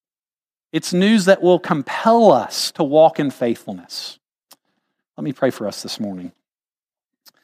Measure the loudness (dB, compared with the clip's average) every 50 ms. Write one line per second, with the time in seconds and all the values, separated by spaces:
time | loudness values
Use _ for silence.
0 | _ _ _ _ _ _ _ _ _ _ _ _ _ _ -8 -8 -6 -2 0 0
1 | 2 4 2 4 4 4 2 4 4 2 2 2 0 -2 -4 -4 -4 -6 -8 -2
2 | 0 2 4 6 6 6 4 4 0 -4 -6 -8 -8 -6 -4 -4 -2 2 4 4
3 | 4 4 4 0 -4 -4 -4 -4 -4 -4 -4 -4 -8 -14 -16 -16 -16 -16 -16 -14
4 | -14 -16 -18 _ _ _ _ _ _ _ -20 _ _ _ _ _ _ _ _ _
5 | _ _ _ -12 -10 -10 -4 -2 -2 -2 -2 -4 -8 -10 -10 -10 -12 -12 -10 -8
6 | -8 -8 -10 -10 -14 -16 -18 _ _ _ _ _ _ _ _ _ _ _ _ _
7 | _ _ _ _ _ _ _ _